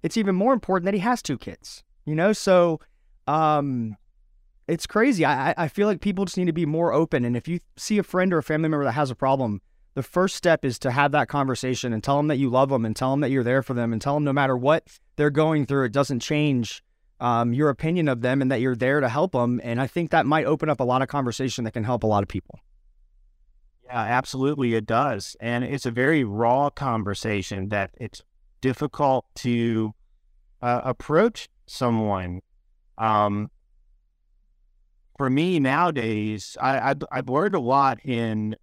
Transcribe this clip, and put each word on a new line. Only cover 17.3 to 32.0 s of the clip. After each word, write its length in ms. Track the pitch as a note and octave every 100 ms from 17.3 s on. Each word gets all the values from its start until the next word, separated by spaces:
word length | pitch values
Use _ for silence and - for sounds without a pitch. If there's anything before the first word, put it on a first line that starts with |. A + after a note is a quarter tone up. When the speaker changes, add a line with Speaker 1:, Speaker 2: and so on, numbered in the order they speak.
| A#2 A#2+
Speaker 1:
your 160 | A#2+ D3+
opinion 380 | C3+ D#3+ F3+ D3+
of 140 | A#2+
them 200 | B2 C3+
and 100 | C3
that 80 | B2+
you're 160 | C3 A#2+
there 240 | B2 D3
to 80 | B2+
help 240 | B2+ F#3
them. 300 | C3 A#2+ B2
And 160 | - A#2
I 80 | C3+
think 240 | F3 E3
that 140 | D#3+ B2+
might 200 | D#3 C3
open 220 | D3+ D#3
up 120 | C#3
a 40 |
lot 180 | B2 B2+
of 60 | C3
conversation 560 | C#3+ B2+ - C3 -
that 80 | A2+
can 120 | A#2
help 200 | G#2+ A#2+
a 40 | A2
lot 160 | G#2
of 40 | G2+
people. 320 | - - - _ _ _ _ _ _ _ _ _ _ _ _ B2+
Speaker 2:
Yeah, 160 | B2
absolutely. 720 | G#2+ B2+ C3 C3 C3+ D3 B2
It 120 | A2+ G#2
does. 520 | A2+ C#3+ G#2+ - -
And 240 | A#2 A#2+
it's 220 | B2 - B2+
a 60 |
very 320 | A#2 C3+ D#3+
raw 460 | A2+ G#2 A#2 C3 C#3+
conversation 1000 | - C#3 A2+ G2+ G2+ A2+ G#2 F#2 G2 G2
that 220 | G#2 G2 -
it's 240 | A2+ - _ _ _ _
difficult 640 | C3 B2 D3 - C#3+ C3 - -
to, 580 | B2 A#2+ A#2 A2+ G#2+ - _ _ _ _ _ _
uh, 200 | B2 A#2+
approach 640 | C3 B2 - D3+ A#3 - - _ -
someone. 760 | - B2 A2+